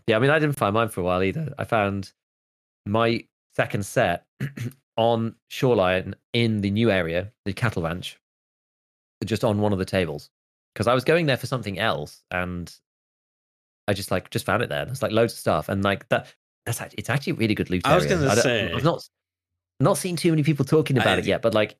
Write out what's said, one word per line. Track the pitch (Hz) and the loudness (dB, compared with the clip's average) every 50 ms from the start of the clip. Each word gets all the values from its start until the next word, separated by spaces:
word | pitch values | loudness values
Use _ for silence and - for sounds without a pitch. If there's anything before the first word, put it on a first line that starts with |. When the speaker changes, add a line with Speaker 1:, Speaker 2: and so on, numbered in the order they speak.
| - - | 0 2
Speaker 1:
yeah, | 107 110 | 2 4
I | |
mean, | 123 139 | 4 4
I | 151 160 | 4 4
didn't | 151 147 139 - | 2 0 0 0
find | 113 101 101 | 0 0 2
mine | 110 117 104 | 2 0 0
for | - - | -2 -4
a | 87 | -2
while | 90 90 90 95 | 0 0 2 0
either. | 95 92 160 160 - - - | 0 -2 -2 -6 -8 -6 -8
I | 110 | -6
found | - 117 110 101 98 98 98 92 - _ _ _ _ _ _ _ _ _ _ _ _ _ _ - 104 | -2 0 0 0 0 -2 -4 -8 -10 _ _ _ _ _ _ _ _ _ _ _ _ _ _ -6 -2
my | 104 113 117 117 117 113 - _ _ _ _ _ _ | 0 2 2 2 2 0 -4 _ _ _ _ _ _
second | - 123 - - 104 101 | -4 -4 -2 -2 -6 -6
set | - - 135 113 92 85 - _ _ _ - | -2 0 0 2 2 0 -4 _ _ _ -10
<clears throat> | 131 139 139 - 117 113 - _ _ _ - - | -10 -10 -8 -8 -12 -12 -12 _ _ _ -2 0
on | 113 117 117 113 113 113 - _ _ - | 2 2 2 2 -2 -4 -6 _ _ -14
Shoreline | - - - 127 120 104 92 90 92 92 95 95 98 _ _ _ - | -6 -2 2 2 4 4 4 2 2 0 -2 -4 -12 _ _ _ 0
in | 117 117 113 110 107 | 0 2 2 0 0
the | 98 101 | 0 0
new | 98 110 117 113 | 0 2 2 4
area, | 98 95 87 80 82 87 95 107 - _ - | 2 2 0 0 -2 -4 -4 -6 -12 _ -8
the | 101 92 | -8 -6
cattle | - - 110 - - 82 | -2 -2 -2 -2 -2 -4
ranch, | 80 85 92 - - - _ _ _ _ _ _ _ _ _ _ _ _ _ _ _ _ _ _ _ _ - - | -4 -6 -6 -10 -14 -16 _ _ _ _ _ _ _ _ _ _ _ _ _ _ _ _ _ _ _ _ -10 -6
just | 87 110 - - | -4 -4 0 0
on | 117 104 101 | 0 2 2
one | 104 107 101 | 2 0 0
of | 92 | 0
the | 95 | -2
tables. | - - 95 90 80 73 73 - - _ _ _ _ _ _ _ _ - | -2 0 -2 -2 -2 -4 -10 -12 -16 _ _ _ _ _ _ _ _ -6
'Cause | - - 113 | -2 0 2
I | 123 | 2
was | 131 120 | 2 2
going | - 160 175 170 147 | 2 2 2 2 2
there | 131 - | 0 -2
for | - - | -2 -6
something | 139 123 107 104 98 85 | -6 -6 -6 -6 -6 -2
else, | 107 113 87 71 76 - - - _ - | -2 -2 -2 -2 -6 -10 -14 -20 _ -8
and | 95 90 90 90 90 87 87 82 - _ _ _ _ _ _ _ _ _ _ _ _ _ _ _ _ _ _ _ _ _ - - | -6 -4 -4 -4 -6 -8 -10 -12 -16 _ _ _ _ _ _ _ _ _ _ _ _ _ _ _ _ _ _ _ _ _ -4 -4
I | 104 | -4
just, | 95 98 - | -4 -2 -4
like, | 98 92 - - | -4 -4 -4 -4
just | - 113 - | -8 -6 -2
found | - 95 110 117 | 0 0 0 0
it | - | -2
there. | 73 71 76 | -4 -6 -6
There's, | - 127 - | -6 -6 -6
like, | 113 95 | -4 0
loads | 107 110 120 107 - | 2 2 2 2 0
of | - | -4
stuff, | - 117 92 80 76 - | -2 0 0 0 0 -2
and, | 98 98 98 | -4 0 0
like, | 101 98 - - - | 0 0 -2 -2 -2
that, | 131 117 - - - _ _ _ _ _ - | -2 -2 -2 -6 -20 _ _ _ _ _ -8
that's | - 117 - | -8 -6 -6
act-, | 95 82 - - | -8 -12 -12 -10
it's | 101 - | -4 -2
actually | 117 143 - - 156 | -2 -2 -2 -4 -4
a | |
really | 107 113 107 104 | -2 0 0 0
good | 95 92 - | 0 -2 -2
loot | 90 90 - | -2 0 2
Speaker 2:
I | 135 147 | 2 2
was | 175 165 | 2 4
Speaker 1:
area. | |
Speaker 2:
gonna | 147 196 170 147 135 | 2 0 2 2 2
Speaker 1:
I | 104 | 4
don't, | 117 120 | 4 4
Speaker 2:
say. | 131 120 110 95 87 85 | 2 2 0 -2 -2 -2
Speaker 1:
I've | 117 127 | 0 0
not, | 165 160 - - - _ _ _ _ _ _ _ _ _ _ _ _ _ - | 0 0 -2 -6 -14 _ _ _ _ _ _ _ _ _ _ _ _ _ 0
not | 131 180 196 190 | 2 2 2 2
seen | - 185 175 160 | -2 -4 -4 0
too | - 170 | 2 2
many | 160 156 143 | 2 4 2
people | 160 156 139 135 | 2 2 2 2
talking | - - 156 147 - 139 123 | 4 4 4 4 4 2 4
about | 113 107 95 92 | 4 4 2 2
Speaker 2:
I | |
Speaker 1:
it | - | 2
yet, | 98 92 80 | 0 0 2
but, | - 113 107 | 2 2 2
like, | 110 107 107 - | 2 0 0 -4